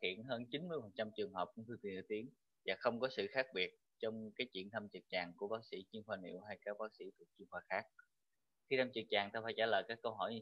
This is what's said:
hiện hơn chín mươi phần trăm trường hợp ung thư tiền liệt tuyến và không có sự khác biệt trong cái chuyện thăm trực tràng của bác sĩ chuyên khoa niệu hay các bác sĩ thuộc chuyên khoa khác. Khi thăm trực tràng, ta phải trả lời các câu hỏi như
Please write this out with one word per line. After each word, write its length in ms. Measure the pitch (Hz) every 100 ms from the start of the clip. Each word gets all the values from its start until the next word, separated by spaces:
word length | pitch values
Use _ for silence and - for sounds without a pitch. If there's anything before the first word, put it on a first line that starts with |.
hiện 220 | 92 92
hơn 220 | 123 117 120
chín 160 | 143 175
mươi 100 | 156
phần 100 | 110 95
trăm 160 | 110 107
trường 180 | 101
hợp 180 | 95 87 -
ung 100 | 113
thư 120 | 117
tiền 140 | 101 95
liệt 100 | -
tuyến 200 | 107 127 - _ _ -
và 100 | 95
không 200 | 123 117
có 100 | 127
sự 180 | - 101
khác 160 | 131 131
biệt 260 | 95 90 - _ _
trong 320 | 110 110 110 104
cái 120 | 123
chuyện 160 | 95 98
thăm 200 | 113 104
trực 140 | 92 -
tràng 240 | 92 87 90
của 100 | 101
bác 180 | 110 117
sĩ 200 | 95 95
chuyên 120 | 110
khoa 140 | 107 98
niệu 240 | 90 90
hay 160 | 104 95
các 160 | 104 104
bác 160 | 107
sĩ 120 | - 92 -
thuộc 80 | - -
chuyên 100 | 98
khoa 120 | 90
khác. 260 | - 95 - - - _ _ _ _ _ -
Khi 80 | 131
thăm 140 | 123
trực 100 | 117 110
tràng, 200 | 104 101
ta 80 | 113
phải 100 | 113 110
trả 80 | 113
lời 180 | 101 95
các 120 | 117
câu 100 | 117
hỏi 200 | 110 95
như 80 | 113